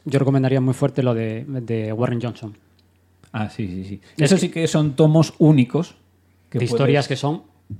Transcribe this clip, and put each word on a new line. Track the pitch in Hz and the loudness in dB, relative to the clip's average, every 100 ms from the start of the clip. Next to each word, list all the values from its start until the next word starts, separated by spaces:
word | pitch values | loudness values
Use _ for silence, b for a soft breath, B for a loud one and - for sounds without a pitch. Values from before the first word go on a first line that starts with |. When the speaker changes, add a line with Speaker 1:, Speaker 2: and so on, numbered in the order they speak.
Speaker 1:
yo | 151 139 | -2 0
recomendaría | 139 139 131 135 | 2 2 2 2
muy | 131 | 0
fuerte | 123 143 139 | 0 -2 0
lo | 123 | 0
de, | 113 113 110 143 | 0 -4 -8 -8
de | 135 113 113 107 | -10 -6 -6 -4
Warren | 110 123 120 | -4 -2 -4
Johnson. | 117 107 107 104 _ _ _ _ _ _ _ | -6 -10 -14 -16 _ _ _ _ _ _ _
Speaker 2:
Ah, | 113 107 | -8 -6
sí, | - 101 | -8 -10
sí, | 92 95 | -8 -12
sí. | 98 b b | -14 b b
Speaker 1:
Es | 151 | 2
Speaker 2:
Eso | 190 | 2
Speaker 1:
que | |
Speaker 2:
sí | 175 | 0
que | 165 160 | -2 0
son | 160 151 127 | 0 0 2
tomos | 156 156 151 - | 4 4 2 4
únicos. | 156 151 120 143 180 - _ _ _ _ _ | 4 6 2 -2 -6 -12 _ _ _ _ _
Que | 120 | -4
Speaker 1:
de | 117 | -2
historias | 117 135 139 135 | 0 2 2 0
Speaker 2:
puedes | 131 | -4
Speaker 1:
que | |
son | 139 170 - _ - | -4 -4 -10 _ -18